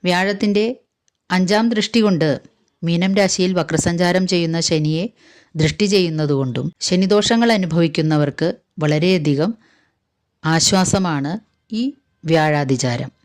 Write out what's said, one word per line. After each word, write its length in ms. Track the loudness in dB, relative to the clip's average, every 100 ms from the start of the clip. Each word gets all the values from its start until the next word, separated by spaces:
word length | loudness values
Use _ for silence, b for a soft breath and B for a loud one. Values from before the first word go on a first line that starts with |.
വ്യാഴത്തിൻ്റെ 600 | 0 0 0 0 0 0 0 -4 _ _ _ _ _
അഞ്ചാം 360 | 0 2 2 2
ദൃഷ്ടി 340 | 0 0 2
കൊണ്ട് 260 | 2 2 0 -2 -6 _ _ _
മീനം 300 | -2 0 0
രാശിയിൽ 380 | 2 0 0 0
വക്രസഞ്ചാരം 720 | 0 -2 -2 -2 0 0 2 0
ചെയ്യുന്ന 340 | 0 0 -2
ശനിയെ 440 | 0 0 0 -2 -4 b b b b
ദൃഷ്ടി 340 | -2 -2 0 0
ചെയ്യുന്നതുകൊണ്ടും 800 | 2 0 -2 0 0 -2 -4 -6 -8
ശനിദോഷങ്ങൾ 720 | -2 0 2 2 2 2 2
അനുഭവിക്കുന്നവർക്ക് 1000 | 2 0 0 0 0 0 2 0 -2 -4 -4 _ -6
വളരെയധികം 760 | -2 0 2 0 0 0 -2 -4 b b b b _ _ _ _
ആശ്വാസമാണ് 880 | -2 0 2 0 2 0 -2 -4 -4 -8 _ _ _
ഈ 140 | -6 -6 -6 _ _
വ്യാഴാതിചാരം. 880 | -2 2 2 0 0 -2 -2 -4 -8 _